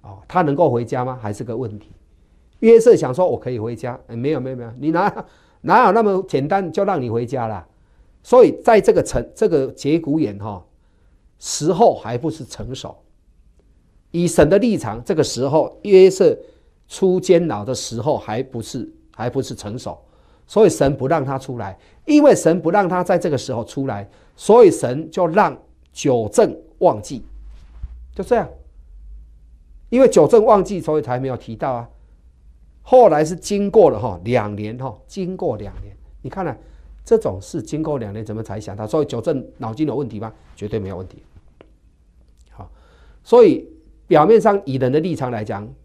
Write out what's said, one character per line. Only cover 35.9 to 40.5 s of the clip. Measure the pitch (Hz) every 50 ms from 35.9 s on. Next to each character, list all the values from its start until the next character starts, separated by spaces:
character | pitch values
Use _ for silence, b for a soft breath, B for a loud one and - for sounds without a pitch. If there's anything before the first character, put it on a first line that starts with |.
| 104 - - - - -
你 | - 131
看 | - 196 185 160
啊， | 117 - b b b b b b b b b
这 | - 226 220
种 | 220 135 95 95
事 | 98 - - 160
经 | - - - 147
过 | 156 160 147 135
两 | 117 101 98
年 | 107 110
怎 | 104 107
么 | 110 113
才 | - - 107
想 | 104 - 95
到？ | 101 107
所 | 107 - 160
以 | 147
九 | 143 - 117
正 | 110 - 156 135 117 - - _
脑 | 123 113 113
筋 | 113 156 147
有 | 113
问 | 127 147 113
题 | 107 104
吗？ | 104 110 - _ _ _